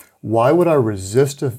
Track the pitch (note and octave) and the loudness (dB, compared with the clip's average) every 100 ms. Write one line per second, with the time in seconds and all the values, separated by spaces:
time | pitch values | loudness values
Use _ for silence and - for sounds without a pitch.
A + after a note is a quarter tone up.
0 | - _ A#2 A2 D#3 E3+ E3+ D3+ A2 G2+ | -20 _ -4 0 2 2 2 2 0 -4
1 | F#2+ A#2 C#3+ - C#3 | -2 0 0 -2 -8